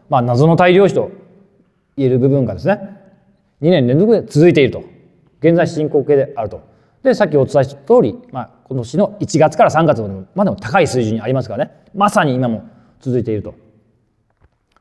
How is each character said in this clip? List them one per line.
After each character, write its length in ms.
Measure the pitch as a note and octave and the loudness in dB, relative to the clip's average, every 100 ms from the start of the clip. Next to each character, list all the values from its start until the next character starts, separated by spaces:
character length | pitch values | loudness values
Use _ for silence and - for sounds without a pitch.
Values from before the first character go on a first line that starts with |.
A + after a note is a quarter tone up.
| _ | _
ま 80 | C#3 | -2
あ、 40 | |
謎 240 | A#2+ A#2+ D#3 | 0 2 2
の 100 | E3+ | 4
大 180 | F3+ | 4
量 120 | F3+ G3 | 4 4
死 80 | |
と 160 | C3+ G2+ - - _ _ _ _ _ _ - | 0 -4 -10 -20 _ _ _ _ _ _ -4
言 100 | C3 | -2
え 40 | |
る 80 | B2 | 2
部 100 | C3+ | 2
分 160 | C#3 | 0
が 80 | A#2 | -2
で 80 | F2+ | -4
す 80 | D3+ | -4
ね、 100 | G3+ - - _ _ _ _ _ _ | -4 -6 -20 _ _ _ _ _ _
二 80 | D#3 | 0
年 160 | F3+ B2 | 2 2
連 120 | C#3 | 2
続 140 | G#3+ | 2
で 100 | G#3 | 0
続 240 | A#2+ D3 E3+ | 0 4 4
い 60 | |
て 80 | D#3+ | 6
い 40 | B2+ | 2
る 40 | |
と。 120 | - - - _ _ _ _ | -2 -16 -20 _ _ _ _
現 160 | D#3 E3+ | 0 2
在 100 | D#3+ | 0
進 220 | D3+ D3+ | -2 -2
行 160 | C#3+ | -2
形 100 | C3 | 2
で 200 | C#3+ C3 - | 0 0 -6
あ 60 | |
る 60 | G#2+ | -10
と。 100 | E2+ _ _ _ _ | -10 _ _ _ _
で、 120 | C4 | -2
さ 100 | A#3+ | 0
っ 40 | G3 | 0
き 60 | D3 | 0
お 80 | C3 | 2
伝 160 | C#3+ | 0
え 20 | |
し 100 | C3 | -2
た 200 | - - | -6 2
通 80 | A#3+ | 2
り、 160 | C#3+ - - | 2 -4 -14
ま 100 | C3 | -14
あ、 80 | A2+ _ _ | -14 _ _
今 100 | C3 | -10
年 200 | A2+ D#3 | -6 -2
の 180 | G3+ - | -2 -4
一 180 | D3 D#3+ | -4 0
月 180 | D3+ - | 0 2
か 80 | |
ら 60 | F#3+ | 2
三 160 | D3+ E3 | 4 0
月 160 | A2+ G#2 F#2+ F#2 | 0 -4 -10 -12
ま 100 | - | -4
で 60 | F#3+ | -4
の 60 | G2+ | -4
高 260 | A2 F#3+ | -2 0
い 40 | C#3 | 0
水 160 | B2 | -2
準 100 | A2 | -2
に 80 | A2+ | -4
あ 40 | A2 | -4
り 60 | |
ま 100 | C3 | -6
す 60 | - | -6
か 80 | G#2+ | -8
ら 80 | |
ね。 80 | D#3 _ _ | -8 _ _
ま 160 | G3 F#3 | -4 -2
さ 140 | G#3 | 0
に 100 | D#3 | 0
今 140 | B2+ B2+ | -2 -2
も 160 | G#2+ - _ _ _ | -4 -10 _ _ _
続 180 | C3+ B2 | -4 -4
い 60 | |
て 80 | A2+ | -4
い 20 | |
る 80 | G#2+ | -6
と。 120 | F2 - _ _ _ _ _ _ _ _ _ _ _ _ | -8 -18 _ _ _ _ _ _ _ _ _ _ _ _